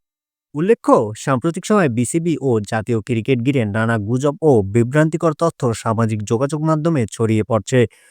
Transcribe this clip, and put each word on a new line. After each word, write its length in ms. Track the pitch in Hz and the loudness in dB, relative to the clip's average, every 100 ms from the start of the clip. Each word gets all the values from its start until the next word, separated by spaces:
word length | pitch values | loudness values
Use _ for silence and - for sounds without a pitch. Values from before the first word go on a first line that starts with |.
| _ _ _ _ _ | _ _ _ _ _
উল্লেখ্য, 400 | 143 185 233 - 233 107 110 | -2 0 2 2 0 0 -4
সাম্প্রতিক 460 | - 131 165 165 - | -2 0 -2 -4 0
সময়ে 240 | 208 160 | 2 2
বিসিবি 440 | 110 120 165 170 151 | 0 -2 -2 -2 0
ও 80 | 135 113 | 0 0
জাতীয় 340 | 104 113 107 117 | 0 -4 -2 -4
ক্রিকেট 360 | - 113 107 127 | -2 -2 0 0
ঘিরে 200 | 117 135 104 | 0 0 0
নানা 300 | 104 113 113 | 0 0 -2
গুজব 360 | 101 127 143 143 | -2 -2 -2 0
ও 80 | 156 120 98 | 4 4 2
বিভ্রান্তিকর 600 | 113 117 151 160 156 170 | 0 2 2 2 0 -2
তথ্য 260 | 151 165 - 123 | 0 -2 -2 -4
সামাজিক 460 | 110 117 110 110 110 | -2 -2 0 0 -2
যোগাযোগ 360 | 104 113 139 151 | -2 -2 0 -2
মাধ্যমে 400 | 160 156 156 156 110 | 0 0 0 0 -2
ছড়িয়ে 320 | - 110 110 | -2 0 0
পড়ছে, 340 | 104 113 - 127 113 - _ | 0 -2 0 2 2 -2 _